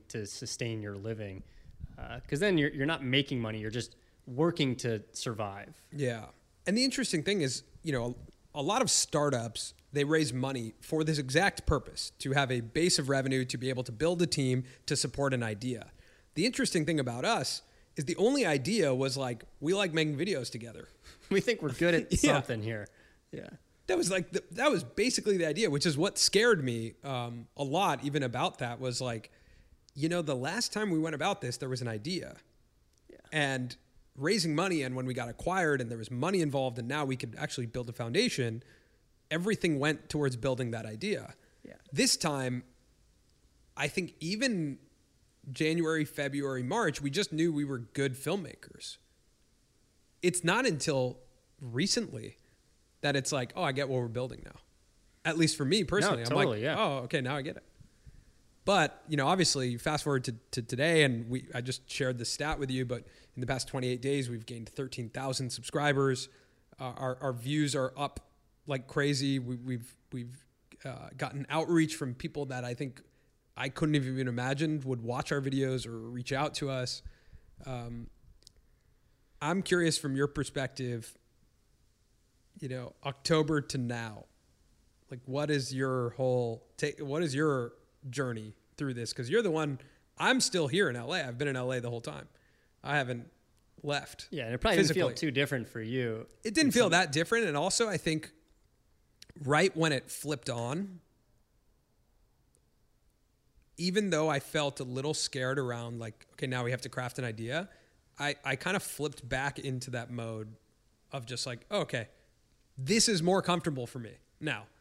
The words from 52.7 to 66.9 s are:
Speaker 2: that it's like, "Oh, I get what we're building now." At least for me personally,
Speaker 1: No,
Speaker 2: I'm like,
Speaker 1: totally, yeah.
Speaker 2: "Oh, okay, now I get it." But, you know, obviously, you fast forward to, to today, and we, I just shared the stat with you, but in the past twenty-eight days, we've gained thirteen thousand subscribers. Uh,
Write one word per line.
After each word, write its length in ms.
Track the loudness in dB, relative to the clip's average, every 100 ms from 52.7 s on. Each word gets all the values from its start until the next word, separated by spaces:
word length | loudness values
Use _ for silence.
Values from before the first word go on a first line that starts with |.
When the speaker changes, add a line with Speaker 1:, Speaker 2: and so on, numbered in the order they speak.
| _ _ _
Speaker 2:
that 140 | 0 0
it's 160 | 0
like, 220 | -2 -2 -2
"Oh, 80 |
I 80 | -2
get 160 | 0 0
what 120 | 0
we're 60 | -2
building 340 | -4 -6 -8
now." 160 | -14 -18 _ _ _ _ _ _
At 140 | -2 4
least 180 | 4 4
for 80 | 2
me 180 | 2
personally, 400 | 2 2 4 2
Speaker 1:
No, 60 | 2
Speaker 2:
I'm 60 | 2
like, 100 | 4
Speaker 1:
totally, 180 | 2
yeah. 120 | 0 2
Speaker 2:
"Oh, 200 | 0 0
okay, 180 | -2 -2
now 140 | -2 -4
I 60 |
get 120 | -4 -8
it." 60 | -16 -20 -20 _ -20 -20 -20 _ _ _ 4
But, 340 | 6 4 0 -2
you 80 | 2
know, 120 | 4
obviously, 420 | 6 4 4 0
you 100 | 0
fast 240 | 0 0
forward 220 | 2 0 0
to, 100 | -6 _
to 100 | -6
today, 420 | -4 0 4 6
and 260 | 6 4 -2
we, 180 | -6 -4 -6
I 60 |
just 280 | -4 -6 -6
shared 280 | -2 0 0
the 80 | -4
stat 340 | -4 -2 -2
with 100 | -2
you, 140 | -2
but 220 | 0 -4 -6 -20 -16
in 60 | -8
the 80 | -2
past 220 | -2 -2
twenty-eight 320 | -2 0 0
days, 280 | 0 0 0
we've 160 | -6 -8
gained 220 | -10 -10
thirteen 400 | -8 -8 -6 -8
thousand 440 | -6 -4 -2 -4
subscribers. 760 | -6 -4 2 4 6 6 4 -2 -14 _ _ _ -10
Uh, 140 | -8